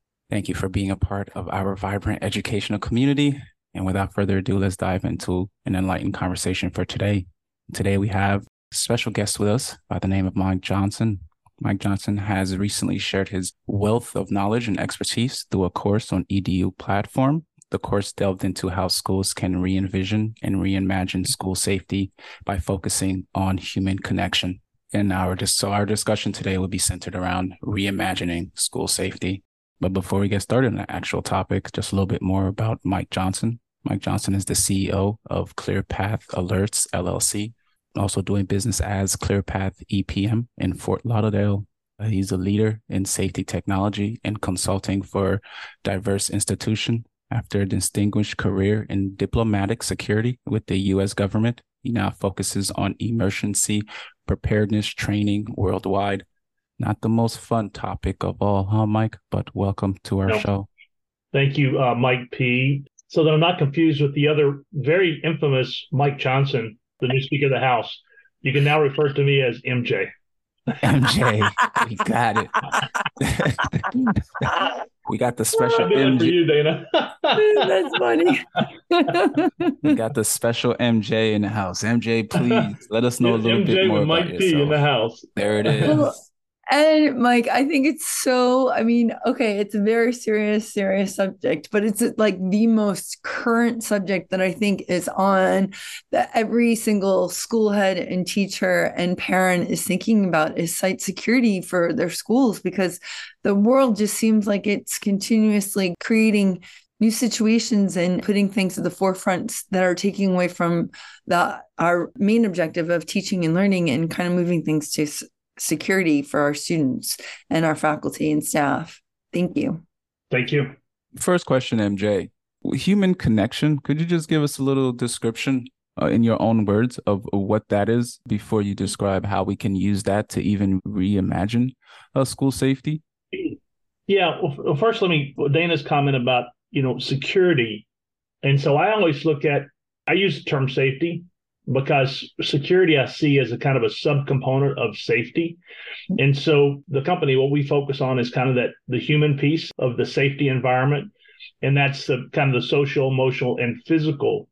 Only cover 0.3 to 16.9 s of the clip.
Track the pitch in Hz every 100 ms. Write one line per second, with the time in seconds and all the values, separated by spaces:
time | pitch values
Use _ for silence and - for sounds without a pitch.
0.3 | 107 101 92 95 95 98 95 - 98 101
1.3 | - 92 98 98 98 98 101 101 - 101
2.3 | 104 - 104 - 104 - 117 135 139 143
3.3 | 139 - _ _ 95 95 92 95 - 98
4.3 | 98 92 98 98 95 90 92 85 82 -
5.3 | 90 92 _ - 95 92 90 95 98 92
6.3 | 87 - 92 90 - 90 - 98 104 90
7.3 | _ _ _ - - 101 98 101 98 98
8.3 | 101 - _ _ - - 117 - 104 104
9.3 | - 104 117 - - - - 98 95 92
10.3 | 95 95 92 - 98 98 - 113 98 -
11.3 | _ _ - - 101 101 98 - 101 98
12.3 | 95 95 92 101 - 101 98 - 98 95
13.3 | 92 90 - - 104 104 117 - 98 95
14.3 | 101 98 113 117 101 - - - - 120
15.3 | - - 98 90 - 101 104 - 92 85
16.3 | 98 92 92 92 - -